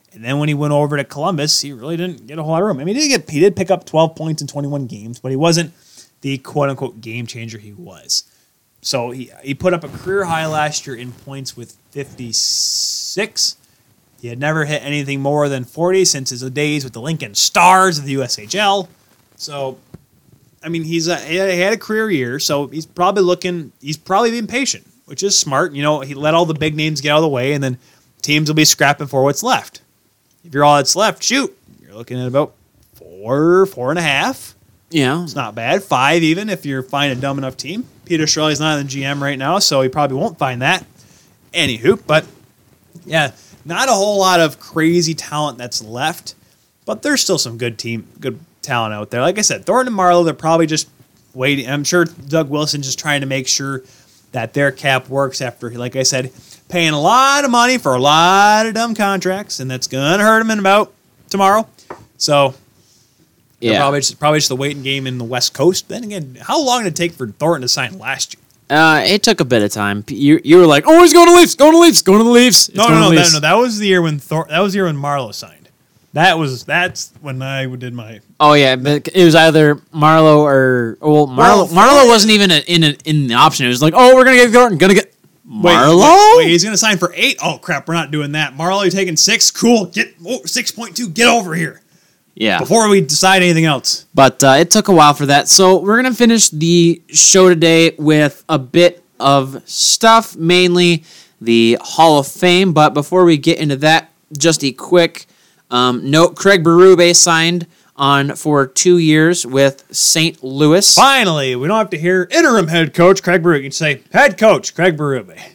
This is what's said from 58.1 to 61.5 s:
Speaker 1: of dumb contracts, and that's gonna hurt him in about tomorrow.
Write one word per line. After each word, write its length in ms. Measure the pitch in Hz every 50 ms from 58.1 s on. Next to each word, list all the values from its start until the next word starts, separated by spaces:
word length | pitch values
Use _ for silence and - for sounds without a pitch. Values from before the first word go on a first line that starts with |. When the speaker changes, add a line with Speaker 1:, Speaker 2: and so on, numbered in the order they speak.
| 151 160 170 175 190 196 202 208 214 214 220
Speaker 1:
of 80 | 226 214
dumb 220 | 220 233 233 220
contracts, 640 | 214 208 196 196 190 180 185 185 196 208 202 - -
and 100 | 135 131
that's 160 | 127 123 - -
gonna 340 | - 131 139 147 175 202
hurt 200 | 208 214 220 220
him 100 | 226 220
in 80 | 220 214
about 340 | 196 190 196 214 208 208 _ _ _ _ _ _ _ _
tomorrow. 400 | - 196 196 190